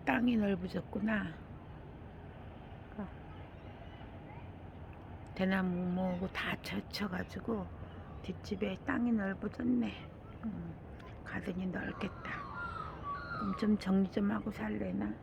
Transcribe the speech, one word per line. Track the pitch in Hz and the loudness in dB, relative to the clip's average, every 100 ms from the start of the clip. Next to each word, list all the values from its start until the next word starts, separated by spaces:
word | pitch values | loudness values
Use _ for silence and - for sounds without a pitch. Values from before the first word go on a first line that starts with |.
땅이 | - 254 247 233 | 4 6 8 8
넓어졌구나. | 202 185 180 180 - 202 214 214 180 156 - - - - - - - - - - - - - - - 208 | 6 4 2 -2 -2 0 2 4 2 -4 -10 -12 -10 -12 -10 -10 -12 -12 -12 -12 -12 -12 -12 -12 -10 -8
어. | 196 - - - - - - - - - - - - - - - - - - - - - - | -8 -8 -10 -10 -10 -10 -12 -10 -12 -10 -10 -12 -12 -10 -10 -12 -12 -12 -12 -12 -10 -10 -8
대나무 | - 190 190 185 175 180 | 2 4 4 4 4 4
뭐고 | 180 185 180 185 | 4 2 2 0
다 | - 185 - | 0 0 -2
젖혀가지고 | - 190 - - 208 180 185 - - 220 180 - - - - - | -2 -4 -4 -2 0 0 -2 -4 0 0 0 -6 -8 -8 -10 -6
뒷집에 | - 175 - 196 202 185 | -6 -4 -2 0 2 0
땅이 | - 262 240 | 2 4 6
넓어졌네. | 220 190 196 208 - 247 247 220 - - - - - | 6 4 0 -2 2 4 6 4 0 -8 -10 -12 -6
음, | 220 170 170 160 - - - - | -4 -2 -4 -8 -10 -10 -10 -10
가든이 | - - 202 185 185 | -4 -2 0 0 0
넓겠다. | 180 180 - 196 - - - 1077 1077 1077 1077 1077 - 1077 1077 1077 1077 | 0 -2 -2 -2 -2 -4 -4 -4 -4 -4 -4 -6 -4 -2 -2 -2 0
그럼 | 202 - | 0 4
좀 | 214 208 | 6 6
정리 | 190 190 190 | 6 6 6
좀 | - 202 | 4 2
하고 | 214 220 | 2 0
살래나? | - 214 208 196 196 208 214 | -2 -2 0 0 0 0 -2